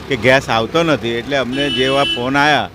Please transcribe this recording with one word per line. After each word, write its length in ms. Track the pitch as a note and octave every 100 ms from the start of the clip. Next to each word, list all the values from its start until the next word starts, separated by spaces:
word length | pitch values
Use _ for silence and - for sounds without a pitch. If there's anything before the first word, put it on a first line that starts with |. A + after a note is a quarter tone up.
કે 160 | - C3+
ગેસ 300 | A2+ C3 C#3
આવતો 340 | A2+ A2+ D#3+
નથી. 320 | E3 C#3 A2+ A#2
એટલે 200 | A#2 C#3
અમને 320 | A#2+ C3 C#3+
જેવા 340 | A#2+ C3 C3+ C#3
ફોન 320 | B2+ B2 C#3
આવ્યા 280 | D3 C#3 G2+